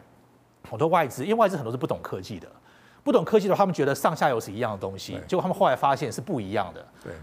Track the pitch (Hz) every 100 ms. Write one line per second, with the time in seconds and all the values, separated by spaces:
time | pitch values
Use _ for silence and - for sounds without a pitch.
0 | - _ _ _ _ _ - 110 160 175
1 | 143 123 160 226 208 180 113 123 160 90
2 | - 104 92 92 - - _ _ _ _
3 | - 247 - 214 190 165 196 160 139 131
4 | - 160 160 117 - 101 120 101 98 95
5 | - 95 - 185 180 - 180 131 143 139
6 | 135 104 123 147 95 104 90 80 - -
7 | - 80